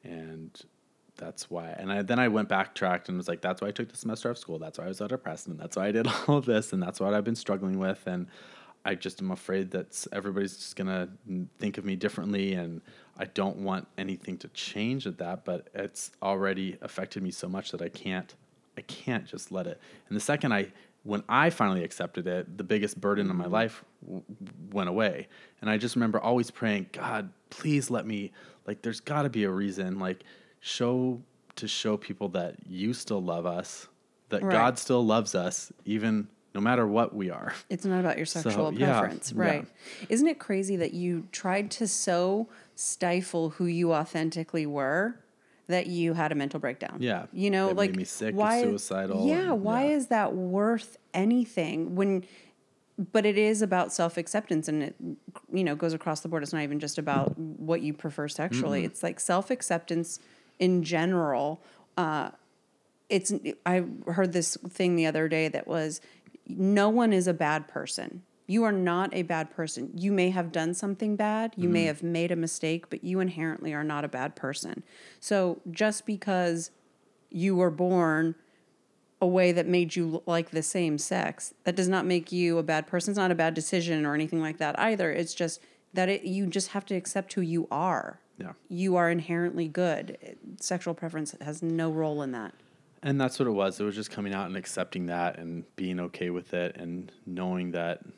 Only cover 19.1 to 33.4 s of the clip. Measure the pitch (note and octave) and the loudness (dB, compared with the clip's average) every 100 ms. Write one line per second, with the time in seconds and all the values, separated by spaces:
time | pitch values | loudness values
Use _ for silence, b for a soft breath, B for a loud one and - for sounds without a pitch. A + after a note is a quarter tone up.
19.1 | A#2 - - - F#2 F2+ E2 B B B | -4 -4 -14 -8 -6 -6 -8 B B B
20.1 | G#2 - D3 C#3+ G#2 G2 B B B - | -6 0 0 2 0 0 B B B -6
21.1 | G#2 - A#2+ D#3 - G#2+ F#2 E2 - F2 | -4 2 4 4 4 2 2 -2 -4 -6
22.1 | - F2+ F2+ F2+ F2+ F#2 G#2+ G2+ - G2+ | -4 -2 -2 -4 -8 0 0 0 -2 0
23.1 | G2+ G2 F#2 F2 G#2 A2+ - - _ - | 0 0 0 0 0 0 -2 -20 _ -12
24.1 | F#2 - G#2+ G2 - F2+ G2 F#2 F#2 G#2+ | -12 -12 -16 -14 -14 -8 -4 -2 2 2
25.1 | C#2+ - B B B G#2+ G#2+ A#2 A#2+ A#2 | 0 -8 B B B -2 0 0 2 2
26.1 | G#2+ A2+ B2 A#2 - A2+ G#2 F#2 - - | 2 2 2 2 -2 0 0 -2 -6 -4
27.1 | A2+ G2 - _ - D#3 D3 C3 A#2+ G2+ | -4 -6 -12 _ -8 0 2 2 -2 -2
28.1 | G#2 G2 B B B - G#2 A#2 A2 - | -4 -6 B B B -10 -6 -6 -6 -4
29.1 | D3+ C#3+ A2+ G2+ F#2+ G2+ F#2 F#2 F#2+ F#2 | 0 0 2 2 2 -2 -2 -2 -2 -2
30.1 | F#2 B B B B - - A#2+ B2+ B2+ | -4 B B B B -8 -2 2 2 0
31.1 | A#2+ - _ _ - A2 - A2 G#2+ - | -2 -8 _ _ -10 -6 -2 0 0 -2
32.1 | F#2 G2+ F#2 F2 - - F2+ G2+ A#2+ - | -6 -2 -2 -4 -6 -12 -4 -2 -2 -2
33.1 | G#2 F2+ E2+ | -2 0 -2